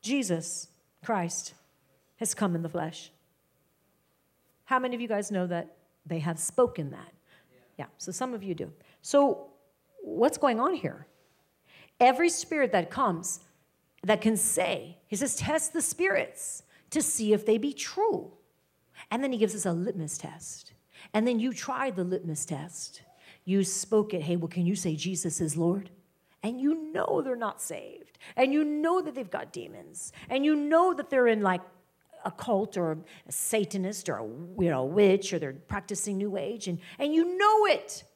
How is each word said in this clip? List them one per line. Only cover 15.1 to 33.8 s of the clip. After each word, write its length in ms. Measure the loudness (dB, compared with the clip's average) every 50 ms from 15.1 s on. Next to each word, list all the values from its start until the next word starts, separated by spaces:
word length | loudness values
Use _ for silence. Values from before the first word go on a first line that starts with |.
| -4
says, 200 | -2 -2 -2 -2
"Test 380 | -2 -2 0 0 0 -2 -2 -4
the 80 | -2
spirits 800 | -4 -4 -2 0 0 2 2 0 -2 -2 -8 -12 -12 -10 -10 -12 -14 _ _ -20 _ _
to 120 | -2 -2
see 320 | 0 0 -2 0 4 4 4
if 120 | 4 6
they 120 | 2 2 2
be 160 | 2 -4 -4
true." 580 | -6 -10 -8 -2 0 2 2 2 0 -4 -8 -16 _ _ _ _ _ _ _ _ _ _ _ _ -20 -10 _
And 120 | -4 -2 -2
then 80 | -2
he 60 | 2 2
gives 160 | 2 2 2
us 120 | 0 -2
a 80 | 0 0
litmus 440 | 0 -2 -2 -4 -4 -6 -6 -8 -10
test. 540 | -10 -12 -14 -14 -16 -16 -16 -16 -18 -20 -20 _ _ _ _ -20 -20 -2 0
And 140 | 2 2 4
then 120 | 2 2
you 140 | 0 -2 -4
try 380 | -4 -6 -6 -4 -2 -2 -2
the 120 | -2 -2 -2
litmus 420 | -2 -2 -2 -2 -4 -6 -6 -6
test. 560 | -6 -6 -8 -8 -10 -12 -12 -14 -14 -14 -18 -20 _ _ _ -20 -20 -20 _ _
You 200 | 0 2 2 2
spoke 500 | 2 -2 -6 -2 2 2 2 2 2 -2
it. 80 | -4
"Hey, 160 | -2 0 0 0
well, 100 | -2 -4
can 180 | -2 0 0
you 100 | 0 0
say 200 | 0 -2 -4 -4
Jesus 460 | -2 -4 -4 -4 -4 -4 -4 -2 -2
is 160 | -2 -2 0 0
Lord?" 320 | 2 2 2 0 -4 -10 -18 -20 _ _ _ _ _ _ _ _
And 200 | -8 -6 -4 0
you 300 | 0 0 0 0 -4 -6 -4
know 280 | -2 -2 0 0 0
they're 140 | 0 -2 -4
not 260 | -4 -4 -6 -6 -6
saved. 560 | -10 -10 -10 -10 -12 -14 -18 -20 -20 _ _ _ -20 -12 2
And 180 | 2 4 4 4
you 100 | 2 2
know 380 | 2 0 0 2 2 2 2
that 140 | 0 -2 -6
they've 140 | -8 -8 -6
got 220 | -6 -8 -8 -8
demons. 640 | -12 -12 -12 -12 -14 -18 -18 -18 -16 -14 -14 -14 -16 -18 -10 -4
And 160 | -2 2 2
you 100 | 2 2
know 380 | 2 2 4 6 6 6 6 2
that 160 | 0 -4 0
they're 180 | 2 4 6 6
in, 140 | 4 4
like, 200 | 4 2 2 2 -2 -10 -20 _ _ _ _ _ _ _ -20 -10 -10
a 80 | -10
cult 460 | -8 -8 -2 0 0 0 0 0 -2 -2
or 220 | 0 0 -2 -4 -8 -16 -20 -20 _ -10
a 40 |
Satanist 760 | -6 -6 -4 0 0 0 0 0 -2 -4